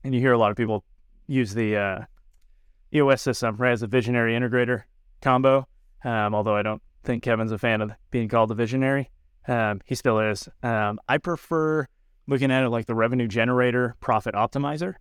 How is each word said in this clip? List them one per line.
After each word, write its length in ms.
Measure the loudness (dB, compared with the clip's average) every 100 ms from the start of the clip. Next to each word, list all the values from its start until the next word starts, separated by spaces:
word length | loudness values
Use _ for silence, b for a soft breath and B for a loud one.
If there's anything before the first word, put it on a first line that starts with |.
And 120 | -2 0
you 40 |
hear 140 | 4
a 40 | 4
lot 100 | 4
of 80 | 2
people 260 | -2 -2 _ _ _ _ -4
use 260 | -2 0
the, 220 | -2 0 0
uh, 240 | -2 -4 -10 -20 _ _ _ -20 _ _ _
E 100 | 2
O 80 | 4
S 120 | 4
system, 340 | 0 -2 -4 0
right, 140 | 0
as 120 | 0
a 40 | 0
visionary 460 | 0 2 0 2
integrator 500 | 0 0 0 0 -2 -6 _ _ -6
combo, 460 | 0 4 4 2 0 _ _ -10
um, 300 | -4 -2 0
although 220 | 0 0 0
I 80 |
don't 180 | -2 -6 -12 _
think 180 | -6 -4
Kevin's 300 | -2 -2 -2
a 80 | -2
fan 220 | 0 0
of 100 | -2 -8 _
being 200 | -4 0
called 200 | 2 2
the 60 | 0
visionary. 560 | -2 0 0 -2 -4 _ _ _ -4
Um, 340 | -2 -2 -4 -6
he 80 |
still 260 | -2 0 2
is. 300 | 0 -2 -10 -8
Um, 360 | -4 -2 -2 -4 -2
I 120 | -2
prefer 680 | -2 -8 -4 -2 0 -2 -4 _ _ _ -4
looking 240 | 0 2
at 120 | 2
it 60 | 0
like 160 | -2 -2
the 80 |
revenue 340 | 0 0 0 -2
generator, 680 | 0 2 2 2 2 -2 -4
profit 340 | 0 0 0 -2
optimizer. 580 | -2 -2 -4 -4 -8 -10